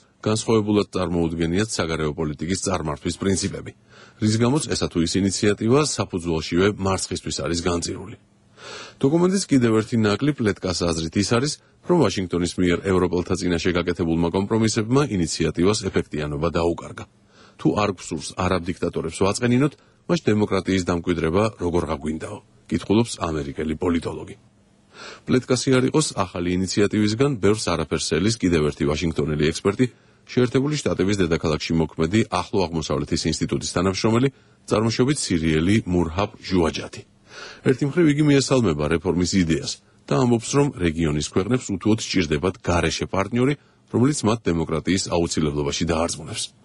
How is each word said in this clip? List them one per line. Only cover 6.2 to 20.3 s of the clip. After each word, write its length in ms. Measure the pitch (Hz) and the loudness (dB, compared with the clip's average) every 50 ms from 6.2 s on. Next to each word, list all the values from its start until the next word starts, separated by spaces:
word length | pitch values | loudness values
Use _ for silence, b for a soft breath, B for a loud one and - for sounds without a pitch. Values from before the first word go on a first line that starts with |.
| 82 85 80 80 78 - 85 87 98 107 104 - | -4 -2 -2 -2 -2 0 2 2 2 2 2 0
მარცხისთვის 580 | 95 95 95 87 - - 92 82 - 80 76 - | -2 -2 -2 -2 -4 -6 -8 -8 -6 -6 -6 -4
არის 180 | 71 78 87 85 85 | -4 -4 -2 -2 -2
განწირული. 500 | 90 87 85 80 82 80 - - - - - _ _ _ _ _ _ B B B B B B B B B B | -2 -2 -2 -4 -6 -8 -8 -10 -14 -16 -18 _ _ _ _ _ _ B B B B B B B B B B
დოკუმენტის 420 | - 139 156 170 175 185 190 196 - - | 0 2 4 4 2 2 0 0 0 2
კიდევ 220 | 139 131 120 113 110 110 | 2 4 4 4 4 2
ერთი 140 | 107 - 120 113 | 2 2 0 2
ნაკლი 340 | 107 104 101 - 135 151 147 - | 2 2 2 0 0 -2 -2 0
პლეტკას 400 | 117 101 87 - - 92 87 - 90 | 0 -2 -2 -2 -2 -4 -2 0 0
აზრით 280 | 85 82 80 80 80 - 104 | 0 0 -2 -4 -2 -2 0
ის 120 | 95 - 120 | 0 2 2
არის, 180 | 117 139 151 - b b b b b b | 0 0 -2 -4 b b b b b b
რომ 120 | - 180 170 123 | 2 4 4 4
ვაშინგტონის 460 | 98 92 101 92 87 90 87 90 85 - - | 2 0 -2 -4 -2 -2 -2 -2 -2 0 0
მიერ 160 | 90 87 85 - - | 2 2 2 2 2
ევროპელთა 480 | 98 92 90 90 85 85 90 85 - 92 | 2 2 2 2 2 0 0 0 0 -2
წინაშე 360 | 85 90 90 87 82 - 92 85 | -2 0 0 0 0 0 0 0
გაკეთებულმა 540 | 90 87 90 85 - 87 80 82 85 85 82 | 0 0 -2 -2 -2 0 0 2 2 2 2
კომპრომისებმა 720 | 82 98 101 98 113 110 110 110 - 117 107 113 127 143 151 127 | 0 0 0 0 2 2 2 2 2 0 0 2 2 2 2 2
ინიციატივას 680 | 107 90 85 78 - - 80 78 - 82 87 98 107 - | 0 -2 -2 -2 -2 -2 -2 -2 0 2 2 2 2 0
ეფექტიანობა 680 | - 92 - - - - - 76 73 73 73 71 80 85 80 | -2 -2 -2 -2 -4 -4 -6 -6 -6 -4 -4 -2 -2 -2 0
დაუკარგა. 500 | 87 85 87 82 - - - - - - - _ _ b b b b b b b b | 2 0 0 0 -2 -6 -14 -14 -14 -16 -18 _ _ b b b b b b b b
თუ 100 | - 156 - 104 | 0 0 2 2
არ 80 | 104 101 92 - | 0 -2 -2 -6
გვსურს 300 | - - 85 76 71 - - - | -8 -8 -8 -8 -8 -8 -6 -2
არაბ 240 | 92 90 95 87 | -2 0 0 -2
დიქტატორებს 560 | 85 90 85 - 87 85 - 82 80 80 - - | -2 -4 -6 -4 -4 -4 -4 -4 -6 -4 -2 0
ვაწყენინოთ, 540 | 98 95 104 - 123 120 123 127 143 151 - b b b b b b - | 0 0 0 0 0 2 2 4 2 0 -2 b b b b b b -2
მაშ 100 | 175 165 | -2 0
დემოკრატიის 640 | - 117 | 2 2